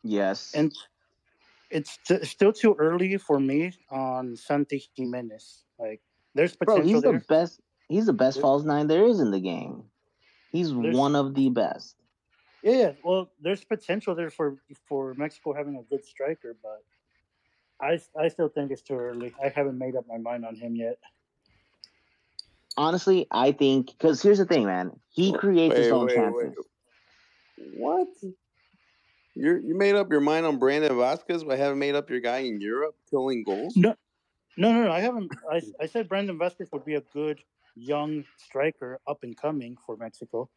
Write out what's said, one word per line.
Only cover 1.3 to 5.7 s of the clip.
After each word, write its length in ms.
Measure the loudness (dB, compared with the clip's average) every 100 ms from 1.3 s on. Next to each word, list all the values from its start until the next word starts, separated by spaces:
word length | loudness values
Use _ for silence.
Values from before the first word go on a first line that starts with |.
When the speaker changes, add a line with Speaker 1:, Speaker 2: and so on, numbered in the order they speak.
| _ _ _ _
Speaker 2:
it's 300 | -8 -8 -16
st-, 220 | -2 0
still 260 | 0 2 2
too 220 | 4 2 4
early 380 | 2 2 0 -2
for 220 | 0 0
me 340 | 2 0 -2 -8 _
on 440 | -6 -4 -6 -8
Santi 480 | -12 -4 -2 -2 -6 -10
Jimenez. 680 | -10 -8 -8 -10 -16 -20 _ _